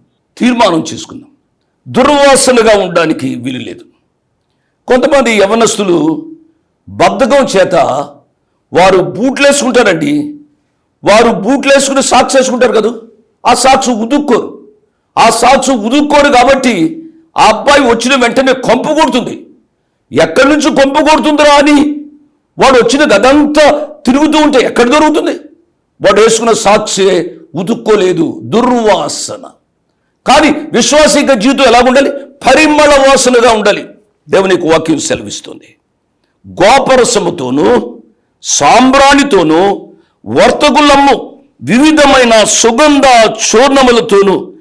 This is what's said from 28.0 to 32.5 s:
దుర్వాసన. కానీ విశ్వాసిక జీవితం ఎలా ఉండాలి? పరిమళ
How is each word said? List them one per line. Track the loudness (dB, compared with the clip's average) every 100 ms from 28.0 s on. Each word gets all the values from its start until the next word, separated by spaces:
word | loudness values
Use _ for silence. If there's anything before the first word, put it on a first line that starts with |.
| 0 -2 -4 -6
దుర్వాసన. | -6 -2 0 0 0 0 -4 -8 -12 -14 -18 _ _ _ _ _ _ _ -2
కానీ | 0 2 -2 -4
విశ్వాసిక | -4 0 2 2 2 0
జీవితం | 0 0 2
ఎలా | 2 4 2
ఉండాలి? | 2 0 -6 -16 _
పరిమళ | 0